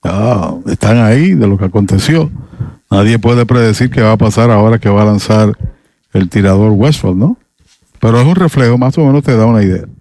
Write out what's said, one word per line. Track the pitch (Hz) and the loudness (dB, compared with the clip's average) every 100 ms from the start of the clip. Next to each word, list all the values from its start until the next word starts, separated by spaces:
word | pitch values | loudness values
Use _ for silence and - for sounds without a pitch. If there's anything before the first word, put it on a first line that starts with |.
Ya | - 92 113 113 85 - - | -8 -4 -2 -2 -4 -8 -8
están | - - 117 | -4 0 2
ahí | 110 120 175 | 2 2 2
de | 175 107 | 2 0
lo | 98 | 0
que | 95 | -2
aconteció. | 107 98 98 - 160 151 - - - - - - | -2 0 -2 0 0 -2 -6 -16 -12 -12 -12 -6
Nadie | 98 101 117 | -2 0 0
puede | 113 120 117 | 0 0 0
predecir | 123 113 107 127 | 2 0 0 -2
qué | 123 | 0
va | 110 | 2
a | 110 | 2
pasar | 113 101 117 | 0 2 2
ahora | 107 107 113 | 4 2 2
que | 107 | 0
va | 101 | 0
a | 107 | 2
lanzar | 104 - 110 104 - - - _ _ _ | 0 0 0 0 -2 -8 -12 _ _ _
el | - 90 | -4 -2
tirador | 107 98 95 107 | 0 0 2 2
Westphal, | 104 131 147 - 92 | 2 0 0 -2 -2
¿no? | 139 247 _ _ _ _ _ - | -2 -4 _ _ _ _ _ -6
Pero | 113 117 | -2 2
es | 131 | 2
un | |
reflejo, | 180 175 139 120 123 | 2 0 0 0 0
más | 127 143 | 0 0
o | 147 | 0
menos | 139 | 0
te | 143 120 | 0 0
da | 110 | 2
una | 113 | 2
idea. | 98 90 - - | 0 -2 -8 -20